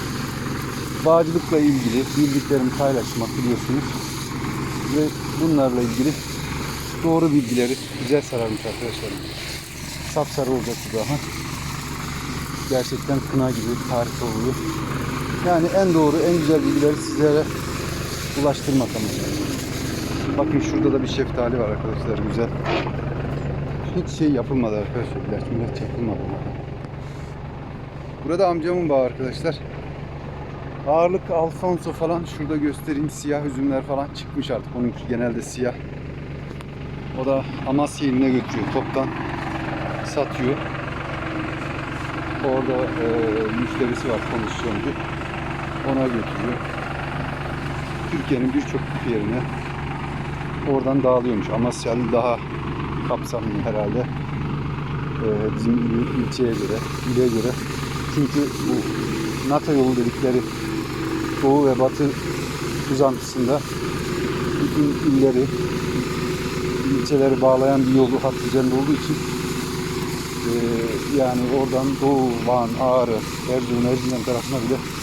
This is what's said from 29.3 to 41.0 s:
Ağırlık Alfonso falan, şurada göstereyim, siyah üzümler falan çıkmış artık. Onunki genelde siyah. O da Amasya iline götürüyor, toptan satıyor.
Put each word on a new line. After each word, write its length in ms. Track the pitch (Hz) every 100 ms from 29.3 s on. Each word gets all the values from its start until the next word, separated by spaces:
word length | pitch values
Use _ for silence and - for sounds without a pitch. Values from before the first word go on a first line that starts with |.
| - 165 147 - - - - - - - - - - - - 139
Ağırlık 420 | 160 175 185 -
Alfonso 640 | 165 160 143 180 175 170
falan, 320 | 147 160 170
şurada 320 | 170 - 147 151
göstereyim, 540 | 147 143 - 143 151
siyah 360 | - 147 147 147
üzümler 360 | 131 139 135
falan 260 | 139 139 143
çıkmış 360 | - - 143 131
artık. 260 | 117 - 123
Onunki 320 | 123 104 -
genelde 340 | 117 123 113
siyah. 320 | - - 123 123 - - - - - - - - - - - - - 131
O 40 | 131
da 180 | 135 139 139 131
Amasya 420 | 139 147 - 143
iline 220 | 127 135
götürüyor, 360 | 127 113 123 -
toptan 360 | 135 113 131 - - - - - - - - - -
satıyor. 520 | - 151 135 - 127 147 - - - -